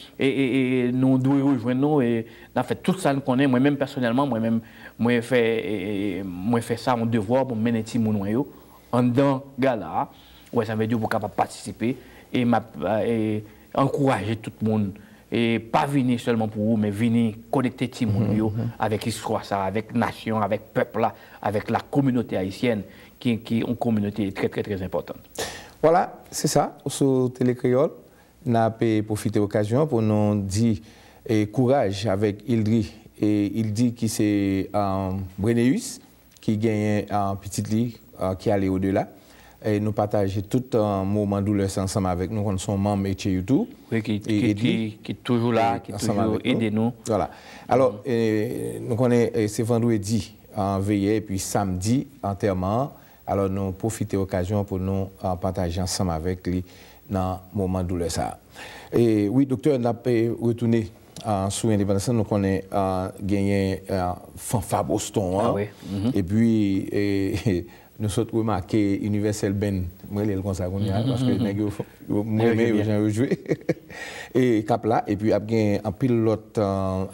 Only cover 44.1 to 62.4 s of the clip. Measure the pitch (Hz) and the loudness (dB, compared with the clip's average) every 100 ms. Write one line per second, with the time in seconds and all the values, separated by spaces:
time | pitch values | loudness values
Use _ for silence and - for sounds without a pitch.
44.1 | 104 104 104 113 101 117 113 110 107 - | -4 0 0 2 2 2 0 -2 -8 -10
45.1 | 104 - 120 117 113 113 117 - 98 107 | -10 -2 0 2 2 2 0 -6 -6 -2
46.1 | 104 110 110 120 123 110 107 117 - - | 0 2 0 0 0 0 0 0 -2 -2
47.1 | 104 78 - - - - 120 131 104 139 | 0 0 -6 -20 -14 0 4 4 0 -2
48.1 | 117 113 107 113 - 117 113 117 117 127 | 0 2 2 0 -4 -6 -6 -4 0 4
49.1 | 120 117 123 107 - 117 117 117 110 98 | 4 4 2 -2 -2 0 2 2 0 0
50.1 | 113 - - - - 98 98 98 104 98 | -2 -2 -12 -14 -4 -2 0 0 0 2
51.1 | 110 104 95 - 117 98 92 101 127 - | 0 -2 -6 -2 -2 0 -2 0 0 -2
52.1 | - 101 98 107 92 92 110 143 - - | -8 -6 -2 -2 0 0 -2 -2 -8 -20
53.1 | - - 98 98 95 98 92 113 - 107 | -16 -4 0 0 0 -4 -4 -4 -4 -2
54.1 | 98 95 95 90 104 101 95 92 95 95 | -2 0 -2 0 -2 -2 -2 -2 -2 -4
55.1 | - 95 90 95 90 90 87 90 - 95 | -4 -4 -2 -2 -2 -2 -2 -4 -2 -2
56.1 | 80 87 90 - 90 90 - - - - | -2 -2 -4 -2 -4 -4 -14 -20 -20 -6
57.1 | 98 92 92 - 107 92 92 90 90 85 | -2 -2 -4 -6 -4 -2 0 -2 -2 -2
58.1 | - 55 50 - - - - - - 117 | -2 -4 -6 -18 -18 -18 -16 -2 4 4
59.1 | 107 101 127 135 131 156 135 117 117 127 | 4 4 2 2 2 2 2 2 0 0
60.1 | 117 117 110 120 113 117 117 98 - - | 2 2 0 -2 0 2 2 0 -8 -20
61.1 | - 113 98 95 - 117 104 101 98 98 | -12 -2 0 0 0 2 2 2 0 2
62.1 | 120 101 107 | 0 2 2